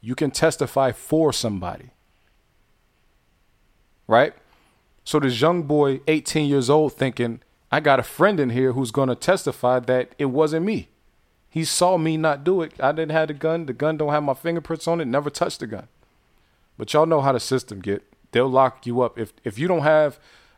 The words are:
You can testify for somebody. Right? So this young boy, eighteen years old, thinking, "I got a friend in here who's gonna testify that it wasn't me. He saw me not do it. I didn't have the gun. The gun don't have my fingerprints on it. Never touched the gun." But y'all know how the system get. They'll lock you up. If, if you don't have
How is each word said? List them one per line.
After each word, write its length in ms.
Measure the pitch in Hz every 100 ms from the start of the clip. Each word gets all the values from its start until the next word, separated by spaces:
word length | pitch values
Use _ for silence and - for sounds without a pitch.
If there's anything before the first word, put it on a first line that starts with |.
You 140 | 110
can 160 | 127 147
testify 640 | - 160 - 131 - 135
for 400 | - - 156 156
somebody. 580 | - 117 98 90 - - _ _ _ _ _ _ _ _ _ _ _ _ _ _ _ _ _ _ _ _ _ -
Right? 280 | 113 139 - _ _ _ _ _ _
So 160 | - 151
this 220 | 139 120
young 240 | 151 175
boy, 360 | 143 151 143 135 -
eighteen 420 | 156 - 156 147
years 220 | 139 120
old, 220 | 151 151
thinking, 480 | - 135 117 120 113 _ _ _
"I 80 | 143
got 180 | 151 135
a 60 |
friend 340 | 113 - 185 190
in 120 | 131
here 220 | 117 131
who's 180 | 123 127
gonna 240 | 123 135 120
testify 640 | - 190 - - 123 127
that 340 | 120 127 127 -
it 80 | 143
wasn't 380 | 131 156 160
me. 240 | 185 196 - _ _ _ _ _ _
He 140 | 160
saw 320 | 156 - 180 185
me 180 | 160 160
not 280 | 156 143
do 180 | 147 185
it. 100 | 160 -
I 120 | 135
didn't 200 | 156 160
have 160 | 160 156
the 60 |
gun. 320 | 143 160 165 151
The 60 |
gun 240 | 117 151 156
don't 160 | 147
have 100 | 151
my 120 | 147
fingerprints 540 | 131 175 170 - 160 -
on 120 | 170
it. 60 | 139
Never 240 | 135 147
touched 300 | - 170 -
the 60 | 110
gun." 220 | 104 - _ _ _ _ _ _ _ _ -
But 160 | 117
y'all 140 | 151 165
know 140 | 160
how 100 | 139
the 80 | 127
system 400 | - 131 - 101
get. 220 | 95 101 - _ _
They'll 160 | 117 131
lock 380 | 127 131 - 120
you 140 | 120
up. 180 | 120 -
If, 140 | 110 _
if 160 | 123 101
you 100 | 170
don't 140 | 175
have 360 | 147 156 151 - _ _ _